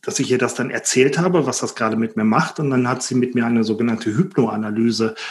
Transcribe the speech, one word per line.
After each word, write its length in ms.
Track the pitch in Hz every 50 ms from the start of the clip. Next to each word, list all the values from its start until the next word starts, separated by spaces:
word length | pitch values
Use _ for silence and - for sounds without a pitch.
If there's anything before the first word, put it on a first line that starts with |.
dass 180 | - - - -
ich 100 | 135 113
ihr 80 | 127
das 160 | 120 123 117 -
dann 160 | - - 123
erzählt 480 | 117 113 - - - 127 127 143 139
habe, 300 | 160 170 165 175 170 139
was 140 | 131 120 -
das 120 | - 113 -
gerade 220 | - 120 110 110
mit 200 | 110 113 113 -
mir 100 | 110 107
macht. 340 | 110 110 127 - - - -
Und 100 | 156 139
dann 180 | 131 127 123
hat 140 | 120 127 127
sie 140 | - - 127
mit 180 | 127 123 123 -
mir 100 | 127 117
eine 200 | 117 117 117 110
sogenannte 520 | 110 110 107 117 117 113 110 - 113 107
Hypnoanalyse 1000 | 131 190 - - - 120 110 104 107 110 107 107 110 113 117 110 107 113 110 110 - - -